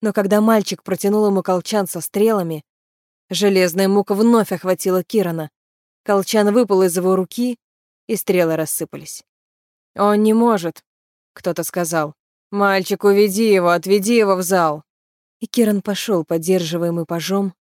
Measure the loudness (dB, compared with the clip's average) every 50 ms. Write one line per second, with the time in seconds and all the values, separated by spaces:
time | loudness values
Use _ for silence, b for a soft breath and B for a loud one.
0 | -4 -2 -2 -2 0 2 2 2 4 4 2 2 2 -2 -8 -10 _ -6 -6 -2
1 | -2 0 0 2 2 2 0 0 0 0 -2 -2 -2 -4 -4 -4 -4 -4 -6 -10
2 | -12 -8 _ 0 2 2 2 0 -2 -4 -8 -10 -12 _ _ _ _ _ _ _
3 | _ _ _ _ _ _ -6 0 0 2 4 4 2 2 2 0 0 2 2 0
4 | 0 0 0 0 2 4 4 4 2 0 -4 -6 -2 -2 -2 -2 0 -2 -2 -2
5 | -2 _ -2 -2 0 0 -4 -6 -8 -10 _ _ _ _ _ _ _ _ _ _
6 | _ -2 0 0 0 0 0 2 2 2 4 2 2 2 2 2 2 2 0 0
7 | 0 0 0 0 0 -4 -4 -4 -4 -4 -4 _ _ _ _ _ _ _ _ _
8 | _ _ -6 -6 -2 -2 0 2 2 2 0 -2 -4 -4 -6 -8 -8 -10 -10 -16
9 | -16 -16 -18 -18 _ _ _ _ _ _ _ _ _ _ _ _ _ _ _ -2
10 | 0 2 2 2 2 2 2 4 2 2 2 0 -2 -6 -10 -10 _ _ _ _
11 | _ _ _ _ _ _ _ -10 -6 -6 -6 -4 -6 -6 -4 -4 -4 -2 -2 -2
12 | -2 -4 -6 _ _ _ _ _ _ _ -2 0 2 2 2 0 0 -2 -6 0
13 | 2 2 4 4 4 2 2 0 2 4 4 4 4 2 2 2 2 2 0 2
14 | 2 2 2 2 4 2 2 0 0 0 2 2 2 2 0 -4 -10 _ _ _
15 | _ _ _ _ _ _ _ _ -14 -6 0 0 2 2 2 -2 -2 -4 -6 -6
16 | -4 -2 -2 -2 -2 _ -4 -4 0 0 0 0 0 -2 -4 -4 -4 -2 -4 -4
17 | -6 -6 -6 -8 -6 -4 -2 -2 -2 -4 -6 _ _